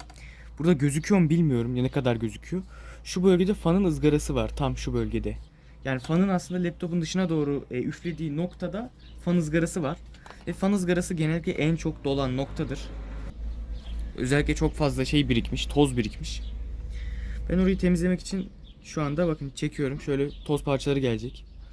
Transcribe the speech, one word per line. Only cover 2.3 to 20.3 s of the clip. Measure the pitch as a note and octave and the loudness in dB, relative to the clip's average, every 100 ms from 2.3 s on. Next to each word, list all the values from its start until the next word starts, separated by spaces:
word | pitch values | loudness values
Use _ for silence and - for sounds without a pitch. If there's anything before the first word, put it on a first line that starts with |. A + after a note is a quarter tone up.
| - - F3+ F#3 - - - | -6 -6 -6 -6 -14 -18 -14
Şu | - F#3 | -6 2
bölgede | F#3+ F3+ F#3+ | 6 6 6
fanın | G#3 E3 F#3 | 2 4 4
ızgarası | F#3 C#3+ D3 D3+ - | 4 4 4 4 2
var, | C3 A2 - | 0 0 0
tam | C3+ B2+ | -2 -2
şu | - | -2
bölgede. | B2 A2 A2+ G#2 A2+ - - - - | 0 0 -2 -4 -6 -12 -20 -20 -10
Yani | C3+ C3 | -4 -4
fanın | - E3 G3 | 0 2 4
aslında | F3+ - F3+ | 2 -2 -2
laptopun | F3 E3 F3 F3 | -2 -2 -2 -2
dışına | D#3 F#3 F3+ | 0 0 2
doğru, | D#3+ C#3+ C#3+ - | 2 0 -2 -4
e, | B2 | -4
üflediği | C#3+ D#3 F3 D#3+ D#3+ D3 | -4 -4 -6 -4 -4 -2
noktada | F3+ - F3+ F#3+ B3+ - - - | -4 -4 -6 -6 -8 -12 -20 -6
fan | F3 F3 | 0 2
ızgarası | D3+ E3 D#3+ F#3 | 2 2 0 0
var. | C#3 F3 - - - - - | -2 -4 -10 -20 -20 -12 -8
Ve | |
fan | F3 G3 | 0 2
ızgarası | G3+ F3+ F3+ F3+ | 2 2 2 2
genellikle | E3+ D#3 E3 E3 | 0 2 0 0
en | - D3+ E3 | 2 2 2
çok | D#3+ - | 0 -2
dolan | C#3 C#3 C3 B2+ | 0 2 2 0
noktadır. | C3+ - C3+ C#3+ - - - - - - - - - - - - - - | -2 -4 -4 -4 -8 -10 -10 -10 -10 -8 -8 -6 -8 -8 -8 -6 -6 -4
Özellikle | B2+ C#3+ D3 | 2 2 2
çok | D3 D#3 | 2 0
fazla | - D3 C3 | 2 0 2
şey | C3 D3+ C3 | 2 2 4
birikmiş, | A#2 - C3+ - | 2 0 -2 0
toz | C#3+ C#3+ B2 | 4 4 4
birikmiş. | G#2+ - - - - - - - - - - - - - - | -2 -4 -8 -6 -6 -8 -8 -8 -8 -8 -8 -6 -6 -6 0
Ben | F3+ | 2
orayı | F#3+ F#3+ | 4 4
temizlemek | F3+ F3 F3+ F3+ | 2 4 2 0
için | - F#3+ F#3+ - - - | -2 -6 -8 -12 -20 -20
şu | - D#3+ | -8 -4
anda | D3 D3 F3 | -2 2 2
bakın | D#3 C#3 | 0 -6
çekiyorum. | - D3+ - C3+ C#3+ | -4 -4 -2 -2 -2
Şöyle | - C#3 C#3+ | -2 0 -2